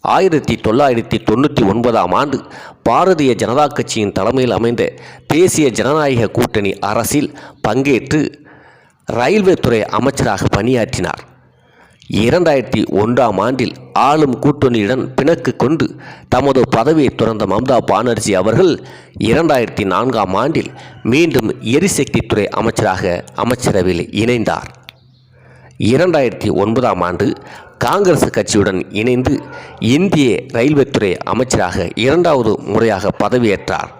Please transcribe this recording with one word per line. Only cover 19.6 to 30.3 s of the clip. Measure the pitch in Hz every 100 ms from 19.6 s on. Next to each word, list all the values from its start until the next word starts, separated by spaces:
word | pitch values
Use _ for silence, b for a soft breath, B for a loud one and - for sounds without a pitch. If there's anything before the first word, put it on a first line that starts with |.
| 107 - 98
நான்காம் | 92 127 117 95 95
ஆண்டில் | 135 156 - B B B 107
மீண்டும் | 131 170 139 110 - 110 139
எரிசக்தித்துறை | 190 - 135 117 - 110 98 -
அமைச்சராக | 110 - 101 95 101 87 - -
அமைச்சரவையில் | 110 123 - 101 90 87 73 -
இணைந்தார். | 113 120 101 82 - - - _ _ _ _ b b b b b
இரண்டாயிரத்தி | 101 131 180 156 123 92 107 76
ஒன்பதாம் | 101 113 120 90
ஆண்டு | 87 87 101 - B B B -
காங்கிரஸ் | 120 175 190 156 -
கட்சியுடன் | - 101 107 101 92 -
இணைந்து | 101 117 123 135 143 - B B B 113
இந்திய | 139 190 156 131